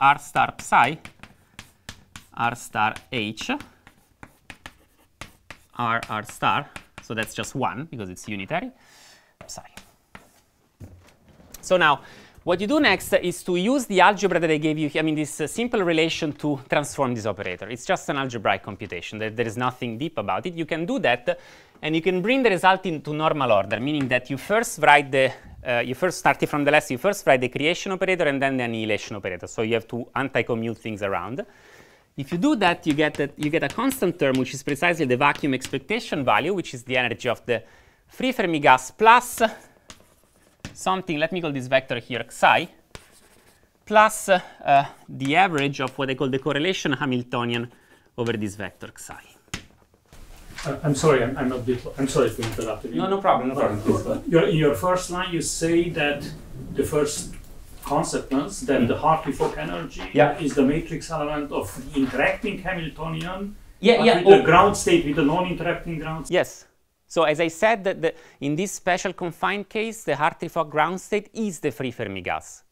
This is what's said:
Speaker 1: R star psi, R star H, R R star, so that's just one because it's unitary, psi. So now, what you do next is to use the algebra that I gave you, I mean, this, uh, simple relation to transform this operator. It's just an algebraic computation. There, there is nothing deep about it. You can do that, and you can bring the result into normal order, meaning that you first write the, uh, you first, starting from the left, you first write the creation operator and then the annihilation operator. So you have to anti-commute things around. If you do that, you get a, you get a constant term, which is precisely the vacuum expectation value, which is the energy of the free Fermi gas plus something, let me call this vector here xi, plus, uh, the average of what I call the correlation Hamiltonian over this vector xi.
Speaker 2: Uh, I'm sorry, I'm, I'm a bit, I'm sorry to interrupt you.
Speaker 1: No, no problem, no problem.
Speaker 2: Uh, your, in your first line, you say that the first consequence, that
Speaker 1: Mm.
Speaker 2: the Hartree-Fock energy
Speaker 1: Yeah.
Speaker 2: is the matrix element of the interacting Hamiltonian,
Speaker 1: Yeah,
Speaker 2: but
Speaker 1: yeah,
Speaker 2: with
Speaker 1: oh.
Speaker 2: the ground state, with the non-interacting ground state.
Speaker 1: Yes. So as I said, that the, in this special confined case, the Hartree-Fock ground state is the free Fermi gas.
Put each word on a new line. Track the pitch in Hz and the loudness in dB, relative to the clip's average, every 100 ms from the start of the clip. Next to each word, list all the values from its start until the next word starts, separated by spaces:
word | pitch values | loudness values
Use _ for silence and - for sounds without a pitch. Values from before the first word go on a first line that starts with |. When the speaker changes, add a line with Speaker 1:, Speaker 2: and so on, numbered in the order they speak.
Speaker 1:
R | 135 143 | 4 4
star | - 135 120 - | 0 0 0 -2
psi, | - 196 123 156 - - - _ _ - - _ - - - - - | 2 4 4 2 -10 -20 -20 _ _ -20 -20 _ -20 -20 -20 -20 -18
R | - 120 123 | -4 -2 -2
star | - 110 107 - - | -8 -2 -2 -2 -8
H, | 127 107 117 - 285 - _ - _ _ _ - _ - - - _ _ _ _ - - _ - - _ - | -6 -4 -6 -6 -6 -8 _ -20 _ _ _ -20 _ -20 -20 -20 _ _ _ _ -20 -20 _ -20 -20 _ -6
R | 120 113 - | -2 -2 -2
R | 110 | -8
star, | 104 - 135 107 143 - - - | -8 -2 0 0 -4 -14 -20 -20
so | - | -10
that's | 113 110 | -6 -6
just | - 107 | -6 -8
one | 139 113 95 160 | -4 -4 -4 -10
because | 131 95 | -10 -10
it's | 90 - | -10 -10
unitary, | 101 95 165 262 - _ - - - _ _ - | -8 -4 -6 -6 -14 _ -20 -20 -20 _ _ -18
psi. | - - - - _ _ - _ _ _ _ _ _ - - - _ _ - - - | -18 -18 -20 -20 _ _ -20 _ _ _ _ _ _ -20 -20 -20 _ _ -20 -20 -14
So | - 185 | 0 4
now, | 160 139 - - - - | 6 4 -2 -20 -20 -12
what | - 175 | -2 0
you | 208 | 2
do | 302 | 4
next | 262 185 - | 4 2 2
is | 202 180 165 | 0 0 -6
to | - 175 | -2 0
use | 196 277 | 2 0
the | 233 185 | 0 4
algebra | 180 196 202 175 | 6 6 2 2
that | 160 | 2
I | 151 | 2
gave | 156 156 | 0 0
you, | 151 165 | -2 0
I | |
mean, | 156 | 0
this, | 151 147 - | -2 -4 -6
uh, | 151 | -6
simple | - 240 226 | -4 -2 0
relation | 175 160 160 - 156 | 0 2 2 0 -4
to | 139 151 135 - | -4 -4 -4 -2
transform | 160 139 - 131 | -2 -2 -2 -2
this | 120 107 | 0 -4
operator. | 95 95 90 98 | -4 -6 -8 -10
It's | 123 | -10
just | - 180 - | -4 -4 -2
an | 143 | -4
algebraic | 135 117 107 98 | -4 -2 0 0
computation. | - 101 101 87 - 107 | -2 -12 -10 -10 -10 -8
There, | 110 | -6
there | 110 113 | -4 -4
is | 110 | -2
nothing | 127 123 123 113 | -2 -2 -8 -6
deep | 160 - | -6 -6
about | 202 190 190 | -4 -2 -4
it. | |
You | 165 | -8
can | 156 160 170 | -6 -4 -2
do | 262 | 0
that, | 139 123 - - - - - - | 2 0 0 -6 -6 -20 -20 -10
and | 151 | -2
you | 165 | 0
can | 180 185 | 0 0
bring | 196 269 | 2 2
the | 240 | 4
result | 180 185 190 190 | 4 4 4 0
into | 156 151 | -6 -6
normal | 151 160 151 127 | 0 0 2 4
order, | 101 98 107 | 4 4 -2
meaning | 131 151 131 | -2 -2 0
that | 127 - | 0 -2
you | 175 | -8
first | - 214 233 - | 0 0 0 0
write | 147 147 135 | 6 6 6
the, | 135 131 - - - - | 2 2 0 -16 -12 -2
uh, | 120 | -2
you | 123 | -2
first, | 131 185 - | -2 -2 2
starting | 156 135 160 | 2 2 0
from | 147 | 0
the | 143 | 4
left, | 151 - | 4 2
you | 127 | -2
first | 190 202 - | -2 0 4
write | 135 | 4
the | 127 | 4
creation | 131 151 175 - | 0 -2 -2 -4
operator | 185 190 180 | -4 0 2
and | 156 139 | 2 2
then | 135 135 | 0 0
the | |
annihilation | 120 113 107 104 - 107 | -2 -2 0 -2 -2 -8
operator. | 98 90 92 | -6 -8 -10
So | - | -4
you | 110 | 0
have | 113 - | 0 -2
to | 120 120 127 | -8 -6 -6
anti-commute | 135 127 117 117 113 110 | -2 -2 -2 -2 -4 -6
things | 117 104 | -8 -6
around. | 101 92 92 139 - - - - - _ _ - | -4 -4 -6 -10 -12 -16 -20 -20 -20 _ _ -12
If | 139 | -6
you | 175 | 0
do | 269 277 | 0 2
that, | 185 170 160 | 2 0 0
you | |
get | 143 151 147 | 2 2 0
a, | 143 - | -6 -2
you | 151 | -2
get | 160 | 0
a | 139 | -2
constant | - 269 - 185 - | -2 -2 0 -2 0
term, | 139 131 | 2 2
which | 123 | 0
is | 135 | -4
precisely | - 143 170 165 | -4 0 0 0
the | 139 123 | 2 4
vacuum | 143 147 151 | 2 2 -2
expectation | 131 - 139 - 226 - 156 | -2 -4 -8 -4 -6 -4 -4
value, | 123 107 143 | 2 2 2
which | 196 - | -4 -6
is | 127 | -10
the | 120 127 | -4 -2
energy | 120 113 - | 0 -2 -4
of | - | -4
the | - 113 - - _ _ _ | -2 -4 -4 -20 _ _ _
free | - 254 | -4 -4
Fermi | - 190 160 | 0 0 4
gas | 143 127 - | 6 6 4
plus | - 220 247 240 - 226 - - _ _ - _ _ _ _ _ _ - - | 2 8 8 6 0 0 -2 -20 _ _ -20 _ _ _ _ _ _ -18 -8
something, | 185 190 185 151 | -2 -2 -2 -2
let | 160 | -2
me | 185 | -2
call | 165 | -4
this | 139 127 | -4 0
vector | 135 - 120 | 0 0 -6
here | - 120 - | -4 -8 -6
xi, | - 147 117 170 _ _ - - - _ _ _ _ _ _ | 2 4 4 2 _ _ -20 -20 -20 _ _ _ _ _ _
plus, | - 214 214 - - | 2 6 6 4 2
uh, | 180 - - - 175 170 - - | 2 2 -8 4 4 4 -6 -16
the | 127 135 156 | -6 0 4
average | 190 156 139 139 | 4 4 0 -2
of | 131 - | -4 -2
what | 135 | -4
I | |
call | 131 139 | -2 -2
the | 131 | -2
correlation | 156 143 175 175 175 | 0 0 0 -2 -2
Hamiltonian | 131 139 127 123 127 120 120 120 - _ _ _ - | -2 0 -2 -2 -4 -2 -2 -6 -12 _ _ _ -6
over | 117 | -4
this | 113 104 | -2 -4
vector | 98 95 - 104 - | -6 -12 -12 -18 -16
xi. | - - - - - - - _ _ _ _ - - - - - 147 | -16 -18 -20 -20 -16 -16 -16 _ _ _ _ -20 -20 -20 -20 -12 -10
Speaker 2:
Uh, | 135 | -4
I'm | 156 | -2
sorry, | 139 160 131 | 2 4 4
I'm, | 120 131 | 2 -2
I'm | 127 | -4
a | 127 | -2
bit, | 117 120 - - | -2 -4 -4 -4
I'm | 135 | -2
sorry | 151 117 | 2 2
to | - | 0
interrupt | 113 113 110 104 | -6 -4 -6 -6
you. | - | -6
Speaker 1:
No, | 151 190 | -4 -2
no | 196 | 0
problem, | 190 131 127 | 2 2 2
no | |
problem. | 135 113 101 - - 123 | -2 -2 -2 0 0 0
Speaker 2:
Uh, | - - | -6 2
your, | 165 - | 4 4
in | 156 | 4
your | 147 | 2
first | 147 180 180 - | 2 0 0 -2
line, | 175 185 | -6 -4
you | 165 | -4
say | - - 165 170 170 | -4 -2 0 2 0
that | 160 147 143 - - - - - | -2 -2 -2 -8 -12 -14 -14 -10
the | - | -4
first | 135 151 147 - - - - - - - | 0 2 0 -2 -10 -12 -16 -18 -18 -14
consequence, | - 147 165 131 - 135 196 - | -2 -2 0 -4 -2 -2 -2 -6
that | 131 131 | 0 2
Speaker 1:
Mm. | 117 | 2
Speaker 2:
the | - | 2
Hartree-Fock | 151 156 143 131 151 - | 2 2 0 -2 -2 -2
energy | 85 85 - - - | -6 -6 -8 -10 -2
Speaker 1:
Yeah. | 135 151 - | 4 4 4
Speaker 2:
is | 143 | -2
the | 135 | 2
matrix | 131 156 - 156 - | 2 2 -2 -8 -6
element | 160 147 151 143 | -4 -4 -4 -6
of | 147 - - - | -6 -6 -10 -6
the | 147 | -2
interacting | 131 - 175 190 202 175 | -2 2 0 0 -4 -6
Hamiltonian, | 180 175 156 - 160 160 165 190 202 - - - | -6 -6 -8 -8 -8 -6 -8 -8 -10 -12 -20 -2
Speaker 1:
Yeah, | 214 233 | 4 6
Speaker 2:
but | 220 | 6
Speaker 1:
yeah, | 175 | 4
Speaker 2:
with | 185 | 10
Speaker 1:
oh. | 196 | 8
Speaker 2:
the | |
ground | 156 175 202 202 | 10 8 6 4
state, | 190 170 147 | 2 2 2
with | 147 | 2
the | |
non-interacting | 143 170 175 160 170 170 170 160 | 2 2 -2 -4 -4 -4 -6 -8
ground | 156 160 - | -8 -8 -2
state. | |
Speaker 1:
Yes. | 170 131 - - _ _ _ _ | 0 0 -6 -20 _ _ _ _
So | 175 | 0
as | 156 151 | 2 2
I | 165 | 0
said, | 160 220 226 | 2 2 2
that | 190 170 | -2 -2
the, | 156 - - - | -2 -4 -18 -8
in | 139 | -4
this | 151 202 | -2 -2
special | - - 180 196 | -4 -2 -2 -2
confined | 175 180 - 185 202 196 | -6 -8 -4 -4 -2 -6
case, | 220 220 214 | -6 -6 -6
the | - | -4
Hartree-Fock | 139 160 - 175 175 156 | 0 0 -2 -8 -4 -2
ground | 147 156 185 | 0 0 0
state | - 208 202 | -4 -6 -6
is | - 214 165 | -6 -6 -4
the | 147 | -6
free | - 131 | -4 -8
Fermi | 113 107 95 | -6 -8 -6
gas. | 90 78 - - _ | -4 -6 -6 -20 _